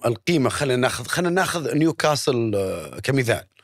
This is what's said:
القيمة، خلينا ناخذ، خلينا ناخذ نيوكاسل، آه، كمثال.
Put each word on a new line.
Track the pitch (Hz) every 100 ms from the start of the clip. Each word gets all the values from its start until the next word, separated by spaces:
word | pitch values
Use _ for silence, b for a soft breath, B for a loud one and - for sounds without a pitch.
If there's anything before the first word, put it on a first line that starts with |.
القيمة، | 117 117 - 170 120
خلينا | - 139 127
ناخذ، | 123 -
خلينا | 123 - 175
ناخذ | 180 175 175 135
نيوكاسل، | 147 160 156 151 147 - 123 113
آه، | 101 95 90 78 64
كمثال. | 101 135 120 101 - _